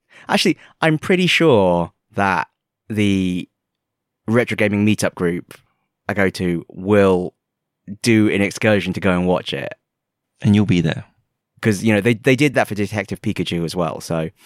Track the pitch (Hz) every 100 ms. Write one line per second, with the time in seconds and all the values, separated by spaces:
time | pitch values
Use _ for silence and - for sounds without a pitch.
0 | _ - - 202 190 - - _ 160 156
1 | - 180 175 - 165 113 92 87 85 _
2 | _ - 98 87 - _ _ _ - 107
3 | 104 98 92 90 - _ _ _ _ _
4 | _ _ - 117 113 104 104 101 107 104
5 | 95 - 87 87 - - _ _ _ _
6 | - 101 95 - 92 85 - - 92 104
7 | 98 90 90 - _ _ _ _ - 107
8 | 120 110 107 98 101 - 110 104 90 85
9 | 95 90 90 90 - 67 - - _ _
10 | _ _ _ _ - 104 101 87 80 -
11 | - _ _ _ _ _ 113 95 110 104
12 | 110 110 139 127 147 113 107 104 101 107
13 | 98 98 107 95 85 87 82 87 80 -
14 | - 82 80 -